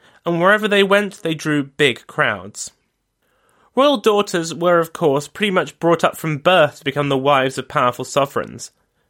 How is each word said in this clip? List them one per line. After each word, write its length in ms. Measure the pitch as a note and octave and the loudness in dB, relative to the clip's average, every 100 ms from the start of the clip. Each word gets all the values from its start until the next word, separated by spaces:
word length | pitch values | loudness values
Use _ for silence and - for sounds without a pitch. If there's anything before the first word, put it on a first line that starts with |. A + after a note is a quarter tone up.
| _ _ E3+ | _ _ -4
and 120 | E3+ | 0
wherever 300 | F3+ G#3 G#3 | 2 2 2
they 140 | G3+ | 2
went, 400 | G3 G3+ G3+ - | 2 2 0 -6
they 120 | E3 | -8
drew 280 | D#3+ D#3 D3 | -4 -2 -2
big 440 | C#3 - C#3+ A2+ - | -2 0 0 0 -6
crowds. 640 | - C3+ G2+ G2 - - _ _ _ _ _ _ _ _ _ _ | -4 -2 -4 -10 -14 -16 _ _ _ _ _ _ _ _ _ _
Royal 220 | - C#4+ B3+ | 0 2 2
daughters 560 | A3 G#3 G3+ F3+ E3 | 2 2 0 -4 -6
were, 280 | E3 F3 E3+ | -2 2 2
of 120 | E3 | 0
course, 360 | - E3 C#3 C#3+ | -2 0 0 -4
pretty 220 | - G#3 | -4 -2
much 300 | F#3 D#3 - | 0 -2 -2
brought 240 | E3 D#3+ | 0 2
up 140 | F3 - | 0 -2
from 180 | E3 D3 | -6 -2
birth 440 | F3 F#3 D3 - | 2 4 2 0
to 40 | |
become 240 | C#3+ C#3 C#3+ | -6 -4 -2
the 80 | C3+ | 0
wives 400 | C3+ C#3 C3 C3 | 2 2 0 -4
of 120 | - | -6
powerful 360 | D3+ B2 B2 | 0 0 -2
sovereigns. 640 | B2 C#3+ C3+ - - E2 - _ _ _ | -4 -2 -2 -4 -8 -12 -18 _ _ _